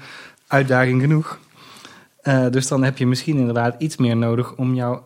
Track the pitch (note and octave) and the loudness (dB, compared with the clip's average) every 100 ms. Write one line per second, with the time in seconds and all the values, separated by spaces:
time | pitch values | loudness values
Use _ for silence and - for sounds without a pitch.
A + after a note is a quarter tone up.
0 | - - - _ - C#3 C3 B2+ B2+ B2+ | -18 -20 -20 _ -2 0 2 2 2 2
1 | C#3+ D#3 D#3 - _ - - - - - | 2 2 0 -8 _ -20 -20 -20 -20 -20
2 | - _ C#3+ C3 B2+ C3 C3 C#3 B2+ C3 | -20 _ 0 2 2 0 0 0 0 0
3 | B2+ B2 - C#3+ A#2+ A#2 F3 - D#3 - | 0 0 0 0 0 0 -2 -2 -4 0
4 | B2 A2+ A#2 A#2 A#2+ - B2+ B2+ A#2+ B2 | 0 2 0 0 -4 -4 -2 -2 -2 -6